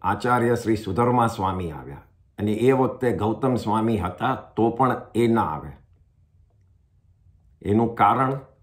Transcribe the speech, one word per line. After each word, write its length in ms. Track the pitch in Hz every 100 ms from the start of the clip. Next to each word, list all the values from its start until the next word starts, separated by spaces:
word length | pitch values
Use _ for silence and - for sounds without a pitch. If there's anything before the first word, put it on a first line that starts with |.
આચાર્ય 520 | 92 104 123 123 117
શ્રી 220 | 117 107 107
સુધર્મા 500 | - 95 120 123 113
સ્વામી 440 | - 95 92 87
આવ્યા. 320 | 73 - 71 - _ _ -
અને 140 | 104
એ 200 | 107 123
વખતે 440 | 135 127 - 123 110
ગૌતમ 380 | 104 110 131
સ્વામી 440 | 120 110 110 113 107
હતા, 360 | 87 - 123
તો 360 | 127 - - 113
પણ 320 | 110 127 120 -
એ 120 | 110 117
ના 160 | 113
આવે. 300 | 87 76 71 - _ _ _ _ _ _ _ _ _ _ _ _ _ _ _ _ _ _
એનું 320 | 87 107 113
કારણ 460 | - 104 120 135 139 - _